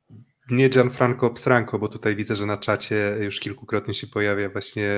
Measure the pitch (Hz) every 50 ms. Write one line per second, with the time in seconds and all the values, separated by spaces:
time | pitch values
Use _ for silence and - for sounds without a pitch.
0 | _ _ - 107 - _ _ _ _ - 123 123 135 135 131 131 123 123 131 -
1 | 135 123 123 - - 120 117 - - 135 127 123 110 110 - 104 104 107 - 117
2 | - 110 107 101 107 - 113 101 101 101 104 98 - - 107 98 - - 110 107
3 | 104 104 104 107 104 101 95 - - - 98 - - - - 104 - - 104 -
4 | - 110 - 107 104 104 101 98 101 98 95 101 98 - - 107 104 101 101